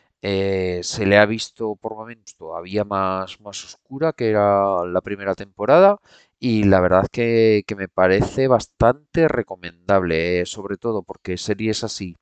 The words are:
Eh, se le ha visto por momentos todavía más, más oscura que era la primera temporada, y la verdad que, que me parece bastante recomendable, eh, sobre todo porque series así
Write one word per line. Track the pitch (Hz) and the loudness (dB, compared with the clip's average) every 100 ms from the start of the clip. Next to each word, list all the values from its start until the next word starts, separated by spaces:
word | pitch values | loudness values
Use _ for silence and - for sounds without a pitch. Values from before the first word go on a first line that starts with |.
| _ _ | _ _
Eh, | 101 98 98 95 92 90 | -4 -2 -2 -2 -4 -6
se | 87 - 98 | -8 -4 4
le | 101 | 6
ha | 104 | 6
visto | 113 - - 110 104 | 2 -8 -10 -10 -10
por | 110 110 | -12 -12
momentos | 113 117 101 - | -16 -20 -20 -20
todavía | 80 82 90 104 | -14 -12 -6 -4
más, | 101 98 95 95 95 - | -2 -2 -2 -4 -6 -14
más | 104 98 | -16 -16
oscura | - - _ 135 160 | -18 -20 _ -6 -6
que | - 113 | -2 0
era | 107 101 101 98 92 87 | 2 4 4 2 0 -2
la | 90 | -4
primera | 95 98 98 | -4 -6 -6
temporada, | 92 101 - 104 156 196 208 _ _ _ _ | -6 -8 -4 2 6 6 4 _ _ _ _
y | 127 110 101 | -2 2 4
la | 95 | 4
verdad | 90 90 101 | 4 2 2
que, | - 117 113 113 107 101 | -2 0 4 4 2 -2
que | 101 | -8
me | 95 | -6
parece | - 92 95 - - 135 | 0 2 2 0 0 2
bastante | 120 - - 113 135 151 - 160 | 0 0 0 0 0 _ 0 0
recomendable, | 131 107 92 87 85 90 98 90 80 85 90 | 0 -6 -10 -16 -10 0 0 2 0 0 -2
eh, | 87 | -4
sobre | - 98 98 | -8 -10 -8
todo | 117 107 | -6 -6
porque | 92 - - 90 | -8 -12 -10 -8
series | - 101 110 107 110 | -6 -4 -4 -4 -6
así | - 95 82 | -8 -12 -14